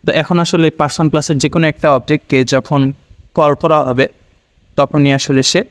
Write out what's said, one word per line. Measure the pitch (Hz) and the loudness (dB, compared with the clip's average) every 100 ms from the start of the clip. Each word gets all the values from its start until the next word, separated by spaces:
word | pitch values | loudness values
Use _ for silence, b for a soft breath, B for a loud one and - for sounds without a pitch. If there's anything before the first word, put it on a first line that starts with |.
তো | - 147 | -2 -2
এখন | 156 175 | 0 0
আসলে | 170 170 160 - | 0 0 0 0
পার্সন | 147 - 160 | -6 -2 -2
ক্লাসের | 151 - 147 | -2 -2 -2
যে | 147 | -2
কোনো | 170 160 | 0 -2
একটা | 147 156 135 | 0 0 0
অবজেক্টকে | - 147 _ 135 127 | 0 -4 _ 0 2
যখন | 135 - 143 135 139 _ - - - | -2 0 0 0 -4 _ -20 -8 0
কল | 147 143 | 0 0
করা | 165 156 135 | 0 0 0
হবে | 123 139 _ _ _ _ _ _ - | 0 -2 _ _ _ _ _ _ -2
তখনই | 139 151 143 139 | 0 2 2 0
আসলে | - 135 131 | 0 0 2
সে | 170 233 | -2 -4